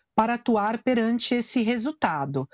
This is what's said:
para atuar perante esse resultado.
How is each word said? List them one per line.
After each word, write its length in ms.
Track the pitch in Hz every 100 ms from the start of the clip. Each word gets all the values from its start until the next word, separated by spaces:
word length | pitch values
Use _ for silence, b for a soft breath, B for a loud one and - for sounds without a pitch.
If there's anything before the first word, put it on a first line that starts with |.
| _
para 200 | - 226
atuar 480 | 233 254 220 208 226
perante 520 | 254 240 226 240 -
esse 280 | 240 226 254
resultado. 840 | 220 240 254 311 202 151 139 135 139